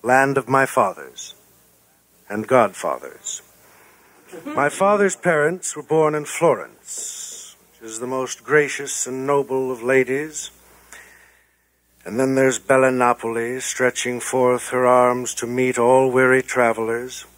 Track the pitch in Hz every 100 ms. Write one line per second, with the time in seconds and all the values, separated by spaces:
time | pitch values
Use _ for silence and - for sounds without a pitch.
0 | 120 131 139 135 127 135 135 - 104 82
1 | 67 - - - _ _ _ _ _ _
2 | _ _ _ 104 104 127 107 - 80 64
3 | 67 - - - _ _ _ _ _ _
4 | _ _ _ - 285 302 143 - 196 208
5 | 196 - - 156 147 180 - - 143 160
6 | 156 151 147 - 165 113 65 - - -
7 | - - - - - - _ _ 113 110
8 | 123 131 127 - - 147 147 - 139 -
9 | - 131 135 143 123 131 131 123 120 131
10 | 123 135 156 151 - _ _ _ _ -
11 | - - _ _ _ _ _ _ _ _
12 | 90 110 131 135 135 120 - 131 131 127
13 | 123 120 117 113 117 131 - - 127 -
14 | 123 123 - 131 123 123 - 127 123 123
15 | 123 123 123 - 117 123 127 123 120 131
16 | 131 127 131 131 - 127 117 113 113 117
17 | 127 - -